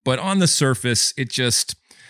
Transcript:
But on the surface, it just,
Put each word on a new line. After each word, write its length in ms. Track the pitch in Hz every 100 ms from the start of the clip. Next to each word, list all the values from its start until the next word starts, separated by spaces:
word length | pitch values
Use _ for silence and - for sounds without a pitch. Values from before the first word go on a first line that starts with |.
But 140 | - 127
on 200 | 190 196
the 100 | 170
surface, 640 | - 139 123 123 117 - -
it 140 | 123
just, 460 | - 123 113 - - _ -